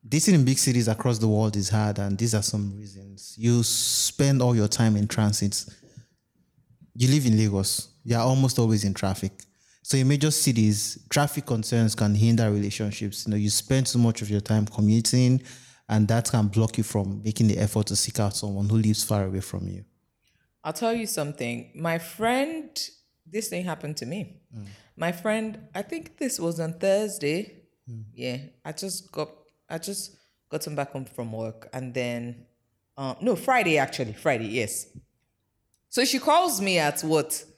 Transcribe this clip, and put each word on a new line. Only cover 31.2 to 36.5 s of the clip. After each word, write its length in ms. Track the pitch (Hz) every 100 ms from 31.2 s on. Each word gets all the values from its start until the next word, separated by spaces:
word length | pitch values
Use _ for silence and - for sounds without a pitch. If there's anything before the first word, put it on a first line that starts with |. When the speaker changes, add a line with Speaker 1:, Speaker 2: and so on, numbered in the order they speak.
| 117
Speaker 2:
work, 340 | 110 113 113 -
and 200 | 127 127
then, 520 | 123 123 120 117 117 - _ _ _ _ -
uh, 200 | 139 -
no, 160 | 226 214
Friday 420 | 254 254 185 156
actually, 360 | 131 - 117
Friday, 340 | 101 156 123 110
yes. 400 | 120 107 - - - _ _ _ _ _ _ _ _ _
So 160 | - 269
she 140 | 269
calls 420 | 302 311 359